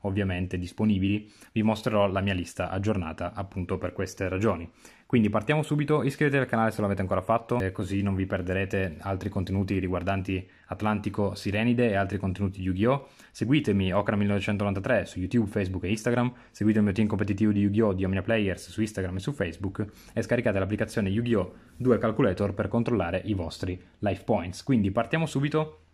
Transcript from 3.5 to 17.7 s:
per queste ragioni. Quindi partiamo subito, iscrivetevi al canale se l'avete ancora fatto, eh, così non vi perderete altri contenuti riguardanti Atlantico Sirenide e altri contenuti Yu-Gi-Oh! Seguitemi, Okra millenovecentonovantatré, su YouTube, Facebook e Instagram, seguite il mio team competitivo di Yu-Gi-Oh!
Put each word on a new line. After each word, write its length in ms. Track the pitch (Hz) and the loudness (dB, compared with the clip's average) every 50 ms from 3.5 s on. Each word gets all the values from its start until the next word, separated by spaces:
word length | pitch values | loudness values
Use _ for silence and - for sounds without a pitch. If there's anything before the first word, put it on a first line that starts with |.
| - 95 87 85 92 | -6 -6 -4 -2 -4
per 160 | 90 - 90 - | -4 -4 -6 -4
queste 340 | - 95 - - - 98 | -4 -6 -6 -4 -4 -4
ragioni. 420 | 90 92 95 104 113 92 85 85 - _ _ - - - _ _ | -2 0 0 2 0 0 0 -6 -12 _ _ -20 -20 -20 _ _
Quindi 240 | _ - 120 107 104 | _ 2 4 4 4
partiamo 340 | 104 107 101 - 147 156 151 | 2 0 0 2 0 0 0
subito, 400 | - 147 147 147 147 151 147 110 | 0 0 -2 2 2 2 2 2
iscrivetevi 400 | 139 135 - 151 143 135 139 127 | -2 0 2 0 2 4 2 0
al 60 | 127 | 2
canale 220 | - 113 113 110 | 2 2 2 2
se 100 | 107 - | 2 0
l'avete 180 | 104 98 98 95 | 0 0 0 0
ancora 220 | 95 90 98 92 | 0 0 0 -2
fatto, 380 | - - 113 113 - - 123 120 | 2 2 0 0 2 0 -2 0
eh, 120 | 95 92 | 0 -2
così 300 | 92 - 104 87 98 98 | -2 -4 -4 -2 0 0
non 120 | 98 101 95 | 0 0 0
vi 120 | 92 95 | 0 0
perderete 720 | 95 104 92 90 90 92 95 98 95 - 98 95 90 78 82 | 0 -2 -4 -2 -2 -2 -2 -2 -2 -2 -2 -2 -2 -4 -8
altri 300 | - 98 98 92 92 101 | -6 -6 -6 -4 -4 -4
contenuti 500 | - 101 90 - 98 98 98 98 101 95 | -4 -4 -2 0 0 -2 0 0 0 0
riguardanti 680 | 92 90 92 87 87 95 98 98 92 98 95 92 92 - - _ _ | 0 0 -2 -2 0 0 -2 -2 -2 -2 -4 -4 -4 -10 -20 _ _
Atlantico 680 | - 95 87 107 107 107 101 104 107 101 - 104 95 - | -12 -8 -2 0 0 0 0 -2 -4 -2 0 -2 -2 -2
Sirenide 560 | - - 104 95 104 113 123 120 120 123 117 | -4 -4 -2 0 0 2 2 2 4 2 2
e 60 | 98 | 2
altri 220 | 98 98 92 101 | 2 0 0 -2
contenuti 440 | 92 98 95 92 101 101 95 98 101 | -2 -2 -2 -2 0 -2 -4 -2 -4
Yu-Gi-Oh! 460 | 92 92 90 95 107 120 135 139 - - - - - - | -4 -2 0 2 2 2 2 0 -2 -12 -20 -20 -20 -20
Seguitemi, 600 | _ - 110 110 143 151 104 107 101 98 95 92 90 | _ -4 0 2 2 2 4 2 2 2 2 2 2
Okra 240 | 101 101 110 107 | 2 2 2 0
millenovecentonovantatré, 880 | 101 104 101 101 101 98 - 104 98 104 101 98 98 95 127 127 101 90 | 2 2 2 2 0 0 -2 -2 0 0 -2 -2 -2 0 2 0 0 0
su 140 | - - 92 | -2 -6 -6
YouTube, 300 | 92 90 - 120 107 101 | -4 0 2 2 2 2
Facebook 360 | - 107 98 92 92 90 87 | 0 -2 -2 -2 -2 -4 -2
e 60 | 90 | -2
Instagram, 420 | 110 110 - 123 120 120 120 123 123 - - - | -2 -2 0 0 0 2 0 -2 -4 -8 -20 -20
seguite 280 | _ - 101 107 107 110 | _ 0 2 4 4 4
il 40 | 104 | 4
mio 100 | 104 92 | 4 2
team 140 | 110 107 | 2 2
competitivo 460 | 104 107 95 104 98 101 101 110 107 101 | 0 0 -2 0 -2 0 2 2 2 4
di 80 | 101 | 4
Yu-Gi-Oh! 320 | 101 101 | 2 2